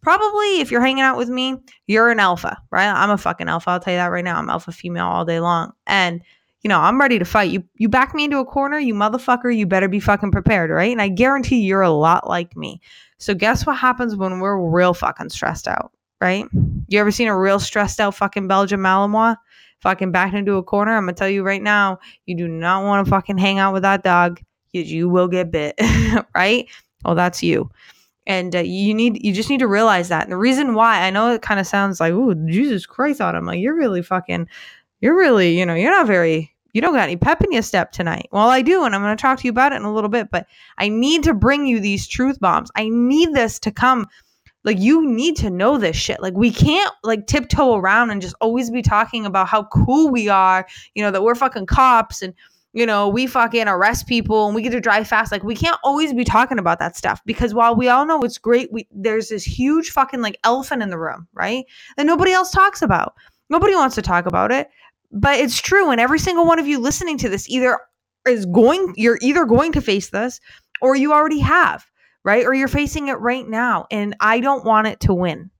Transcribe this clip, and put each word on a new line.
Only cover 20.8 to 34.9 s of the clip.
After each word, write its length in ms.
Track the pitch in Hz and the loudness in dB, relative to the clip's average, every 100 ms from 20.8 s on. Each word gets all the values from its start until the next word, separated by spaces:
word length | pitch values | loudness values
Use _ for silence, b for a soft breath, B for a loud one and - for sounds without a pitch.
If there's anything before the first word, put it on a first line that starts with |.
| 208 226 | 0 0
I'm 80 | |
gonna 100 | 185 | -2
tell 160 | 175 196 | -4 -2
you 140 | 196 | -2
right 180 | 190 196 | -2 -4
now, 380 | 202 208 196 185 B B - | 0 0 0 -2 B B -10
you 100 | 175 | -8
do 120 | 170 | -6
not 360 | 160 170 190 | -4 -2 0
wanna 220 | 196 202 190 | 0 0 2
fucking 320 | 190 - 196 | 0 -2 0
hang 220 | 196 196 | 0 2
out 140 | 196 | 0
with 100 | 190 | 0
that 200 | 190 196 | 0 0
dog 360 | 185 175 175 170 - _ _ | 2 2 2 -2 -18 _ _
'cause 140 | 180 156 | -10 -6
you 200 | 160 175 | -2 0
will 200 | 180 180 | 2 2
get 240 | 180 175 | 0 -2
bit, 280 | 165 147 - | -4 -4 -2
<laughs> 560 | 226 - 226 214 - - | 0 2 2 0 -2 0
right? 320 | 185 240 - B B _ - | 2 0 -4 B B _ -2
Well, 80 | |
that's 300 | 170 180 175 | 0 0 0
you. 260 | 170 160 - b b b b _ - | -2 0 -2 b b b b _ -6
And, 300 | 190 180 175 | -6 -4 -4
uh, 40 | |
you 340 | 175 185 202 | -4 -2 0
need, 300 | 214 240 214 | 2 0 0
you 80 | 208 | -2
just 180 | 190 220 | -2 -2
need 100 | 277 | 0
to 80 | 240 | 0
realize 420 | 202 226 190 175 | 2 2 2 0
that. 140 | 165 | -4
And 80 | - | -4
the 60 | 180 | 0
reason 360 | 226 262 285 | 0 2 0
why, 300 | 220 226 208 | 2 2 4
I 80 | 185 | 0
know 200 | 190 233 | 0 0
it 120 | 226 | -2
kinda 200 | - 202 | -2 -2
sounds 360 | 185 202 196 180 | 0 0 0 0
like, 120 | 165 | 0
"Ooh, 220 | 175 262 170 160 | 2 0 0 0
Jesus 400 | 170 285 208 - | 0 0 -2 -6
Christ, 340 | - 277 285 | -4 -2 -2
Autumn, 240 | 185 170 175 | -2 -4 -4
like, 140 | 175 | -4
you're 180 | 214 330 | -2 0
really 240 | 269 185 | -2 -2
fucking, 460 | 170 185 175 175 165 B B B B | -4 -6 -4 -6 -6 B B B B